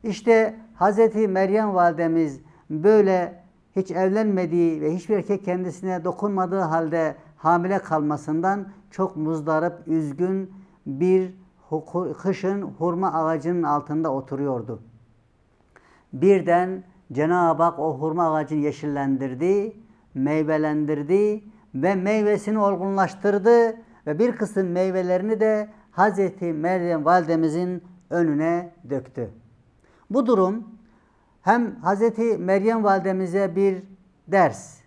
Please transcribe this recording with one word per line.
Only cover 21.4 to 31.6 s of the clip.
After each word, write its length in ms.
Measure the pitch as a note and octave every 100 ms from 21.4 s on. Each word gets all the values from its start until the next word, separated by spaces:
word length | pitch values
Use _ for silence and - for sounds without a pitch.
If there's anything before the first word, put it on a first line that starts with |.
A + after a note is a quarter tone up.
| - - _
ve 200 | C3 D#3+
meyvesini 640 | G3 F#3 G#3+ G#3 G#3 G#3 G#3+
olgunlaştırdı 1160 | G3+ F#3 F#3+ G3 F#3 - G3+ G3+ G3 A#3 A3+ A3+ - - -
ve 120 | D3+
bir 180 | A#3+ A#3+
kısım 300 | G#3 G3 F#3+
meyvelerini 720 | E3+ F#3+ F#3 F3+ F3+ G3+ A3
de 280 | A3 G#3+ G#3+ - _
Hazreti 640 | - G3+ F#3+ F#3+ F#3+ F3
Meryem 520 | D#3 E3 F#3 F3 D#3+
validemizin 800 | D3 F3+ D#3+ E3 D#3+ D#3 F3+ F3+ - - _
önüne 600 | F3 E3 D3 D#3+ E3+ F3 - B2
döktü. 400 | C3+ C3 - A2+ - - _ _ _ _ _ _
Bu 160 | A3 A#3
durum 420 | A3 F#3 A3 A3 - - _ _ _ _ _
hem 340 | E3+ A#3